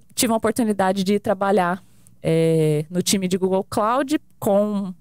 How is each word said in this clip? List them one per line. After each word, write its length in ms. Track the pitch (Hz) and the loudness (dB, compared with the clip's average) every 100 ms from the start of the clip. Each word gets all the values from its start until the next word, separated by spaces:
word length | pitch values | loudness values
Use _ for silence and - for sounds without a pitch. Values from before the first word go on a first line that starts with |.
| - - | -6 -4
tive 160 | 254 | 0
uma 60 | 226 | 0
oportunidade 680 | 220 - 226 202 190 196 | 0 0 -2 0 0 0
de 160 | 190 208 | 0 0
trabalhar, 640 | - 196 196 196 175 185 - - - - | 0 -2 0 2 0 -2 -8 -20 -20 -8
é, 600 | - 165 165 160 156 151 156 | -2 2 2 2 2 0 -2
no 120 | 180 | -4
time 260 | 170 202 185 | -2 0 0
de 100 | 185 | -2
Google 280 | 185 190 - | 0 -2 -2
Cloud 520 | - 214 247 285 302 - _ | -2 0 0 0 -4 -6 _
com, 540 | - 202 208 202 196 185 | 0 2 2 -2 -6 -10